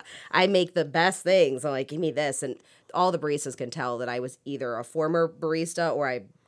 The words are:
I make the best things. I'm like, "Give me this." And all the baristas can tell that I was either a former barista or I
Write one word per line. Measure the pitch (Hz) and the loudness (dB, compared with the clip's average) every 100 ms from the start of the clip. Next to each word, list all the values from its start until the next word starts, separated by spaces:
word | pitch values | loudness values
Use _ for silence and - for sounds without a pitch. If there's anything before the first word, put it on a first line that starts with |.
| - - - | -6 -18 -2
I | 165 190 | 2 4
make | 190 175 | 4 2
the | 175 | 0
best | 147 156 180 185 | 0 2 2 2
things. | 180 190 147 127 | 4 6 6 2
I'm | 147 | -2
like, | 135 135 | -2 -4
"Give | 151 | -2
me | 160 | -2
this." | 131 147 - | 0 -2 -2
And | 135 113 _ _ - | -6 -8 _ _ -6
all | - 185 | 2 2
the | 175 | 2
baristas | 151 143 135 - | -2 -2 -4 -8
can | 123 | -8
tell | 165 123 120 | -4 -4 -4
that | 123 | -4
I | 123 | -4
was | 127 - 143 | -6 -10 -10
either | 139 127 113 | -6 -4 -6
a | |
former | 120 160 156 170 165 | -4 -2 0 2 2
barista | 165 160 160 165 - 165 | 0 -2 0 -2 -2 0
or | 139 135 | 0 0
I | 123 98 _ | -2 -8 _